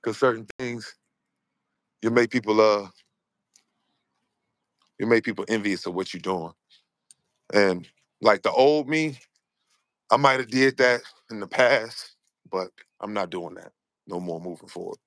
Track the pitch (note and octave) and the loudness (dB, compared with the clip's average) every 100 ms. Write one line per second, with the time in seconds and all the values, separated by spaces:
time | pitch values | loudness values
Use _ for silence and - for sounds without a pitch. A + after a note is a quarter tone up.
0 | - A2 C3+ A2+ A2 - B2 A#2+ - - | -6 0 0 0 -8 -10 -10 -10 -14 -20
1 | _ _ _ _ _ _ _ _ _ _ | _ _ _ _ _ _ _ _ _ _
2 | A2+ A#2 A#2 B2+ G#2 G#2+ G#2+ G#2 G2 _ | 0 2 2 -2 0 4 4 4 -4 _
3 | _ _ _ _ _ _ _ _ _ _ | _ _ _ _ _ _ _ _ _ _
4 | _ _ _ _ _ _ _ _ _ _ | _ _ _ _ _ _ _ _ _ _
5 | A2 A#2 A2+ G2 G2 A2 G2+ F#2 - F2+ | 0 2 0 -8 -4 -2 -2 -4 -6 -8
6 | F#2 F#2 F2 F#2 E2 _ _ _ _ _ | -8 -8 -6 -6 -6 _ _ _ _ _
7 | _ _ _ _ _ G#2 G2 F2+ E2+ _ | _ _ _ _ _ 2 2 0 -6 _
8 | _ _ A2 G2+ G#2 E2 C3+ D3+ C3+ D#3 | _ _ 2 2 0 4 4 4 0 -4
9 | D#3 C3+ _ _ _ _ _ _ _ _ | -4 -8 _ _ _ _ _ _ _ _
10 | _ B2 C#3+ C3 A#2+ B2+ C3+ C3 B2+ A#2+ | _ 4 4 2 0 2 2 4 4 4
11 | - _ _ A2 G2+ - B2 C3 A2+ - | -2 _ _ -12 -10 2 4 4 0 -14
12 | - _ _ _ _ F#2+ F#2 _ _ _ | -20 _ _ _ _ -8 -8 _ _ _
13 | G#2 G#2 F2+ F2+ E2+ F#2 F2 _ _ _ | -8 -6 -6 -8 -10 -16 -20 _ _ _
14 | - F2 F2+ E2 F2 E2+ - - F2 F2+ | -12 -10 -8 -8 -10 -14 -14 -14 -12 -14